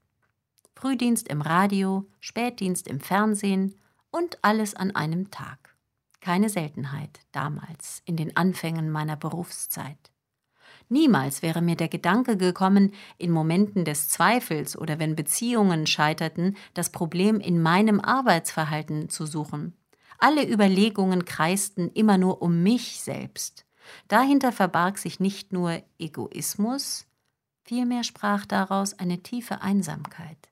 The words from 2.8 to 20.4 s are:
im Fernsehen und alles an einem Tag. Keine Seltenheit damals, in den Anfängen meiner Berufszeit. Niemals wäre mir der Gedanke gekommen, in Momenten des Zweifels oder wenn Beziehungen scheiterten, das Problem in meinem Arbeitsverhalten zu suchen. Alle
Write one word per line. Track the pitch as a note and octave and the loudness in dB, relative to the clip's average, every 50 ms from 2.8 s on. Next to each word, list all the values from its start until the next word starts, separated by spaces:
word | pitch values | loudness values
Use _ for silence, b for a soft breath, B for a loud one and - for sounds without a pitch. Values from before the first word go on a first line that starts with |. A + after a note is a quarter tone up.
| - | -4
im | - - C#3+ | -6 -8 -8
Fernsehen | - - F#3 G3 G#3+ A3 G#3 G#3 - G3 F#3+ F#3+ F#3+ F#3+ - b b b b b b b | -4 0 2 2 4 2 2 0 0 0 2 2 0 -2 -4 b b b b b b b
und | - E4 F4 E4+ - - | -4 -4 -4 -4 -4 0
alles | - G#3 G#3+ A3 G#3+ G3+ - | 2 2 2 2 0 -2 -4
an | - F#3 F#3+ - | -4 -4 -4 -2
einem | - D#3 D#3 E3 F3 F#3+ - | -2 -2 -2 -2 -4 -6 -6
Tag. | - - C3 A2 B2+ - _ _ _ _ _ _ _ _ _ _ _ _ | -10 -14 -14 -14 -16 -18 _ _ _ _ _ _ _ _ _ _ _ _
Keine | - F#3 F3 F#3 G#3 A3 | -4 0 2 2 2 2
Seltenheit | G3+ F3+ D#3 D3 - - C3+ C3+ C#3 D3 D3 - - - _ _ | 0 -2 -4 -6 -6 -8 -8 -8 -8 -10 -12 -12 -16 -20 _ _
damals, | - C#3+ D3 D3+ D3+ C#3+ - - D#3+ - - - - - _ | -8 -6 -4 -4 -6 -8 -10 -12 -16 -16 -16 -16 -16 -14 _
in | - E3+ | -6 -4
den | D#3+ D#3 E3+ - | -4 -4 -2 0
Anfängen | D#3 E3+ F#3 F3 - - E3 E3 E3 D#3+ D#3 | 0 2 0 0 -2 -4 -4 -4 -4 -4 -4
meiner | D3+ D#3 D3+ D#3 D#3 | -2 -4 -4 -4 -6
Berufszeit. | D3 D#3+ D#3+ - E3+ F3 - - - - - - E3 - - D3 - _ _ _ _ _ _ _ _ _ b b b b b b b b b | -6 -8 -8 -8 -8 -10 -10 -12 -12 -10 -10 -10 -10 -10 -12 -14 -18 _ _ _ _ _ _ _ _ _ b b b b b b b b b
Niemals | A#3 C#4+ E4 C#4 G3 C#3 C3+ C#3+ C#3+ - | 2 4 6 6 6 4 4 0 -4 -4
wäre | - E3 E3 E3+ | -2 -2 0 0
mir | E3+ E3+ E3+ | 2 0 0
der | - E3+ | 0 -2
Gedanke | D#3+ - D#3+ - E3+ F#3 A#3+ B3+ B3 A3+ | -2 -2 -2 2 2 2 2 2 0 0
gekommen, | F#3 F#3 F3+ F3+ - F#3+ F#3+ G3 G3+ G3 G3 B B B B B | 2 2 0 2 2 2 4 6 6 6 4 B B B B B
in | B F3+ F3 | B -2 0
Momenten | E3 D#3+ D#3 D#3+ E3 F#3 G#3 G#3 G3+ F#3+ E3 | 2 2 2 2 2 2 2 2 0 -2 -2
des | D3+ D3 - - - | -2 -2 -4 -4 -2
Zweifels | - - E3+ F#3+ A#3 B3 B3 - D#3+ D3+ D3 - - | 0 2 4 4 4 2 0 -2 -4 -4 -4 -6 -8
oder | - - D#3+ D3+ D#3+ | -8 -6 -4 -4 -2
wenn | D#3+ D#3+ D#3 | -2 -2 -2
Beziehungen | D#3 D3 - - - A#3 A#3+ B3 A3+ G#3 F#3+ E3+ D#3+ D#3 | -2 -2 -2 -2 -2 -2 0 2 4 4 4 4 2 0
scheiterten, | D3+ - - D3+ D3+ D#3+ D#3 E3 D#3+ - - E3+ F#3+ G3 B B B B | 0 0 2 2 0 0 0 -4 -4 -2 -2 -2 -2 -2 B B B B
das | F3 F3 - | -6 -6 -4
Problem | - - F3 D#3 D#3+ E3+ F#3+ G#3+ A3 G#3 | -4 -4 -4 -2 0 2 2 2 2 2
in | G3+ F3+ F3 E3 | 0 0 2 2
meinem | E3 D#3+ E3+ F#3+ G#3+ A3 G#3 G3 | 4 4 4 4 4 4 4 2
Arbeitsverhalten | - - A#3+ C4+ C4 A#3 F3+ E3 E3 - - E3 D#3 D3 D#3 D3+ D3+ - D3+ D3+ D#3+ E3 | 2 2 0 2 4 4 4 4 2 -2 -4 -4 -4 -2 -2 -4 -4 -4 -6 -6 -6 -6
zu | - - D#3+ | -8 -8 -8
suchen. | D3+ D3+ D#3 D3+ - - D3 D#3+ F3 - _ _ _ b b b b b | -8 -6 -6 -6 -6 -8 -8 -8 -10 -12 _ _ _ b b b b b
Alle | b - C4 D#4 D4 | b 4 4 4 4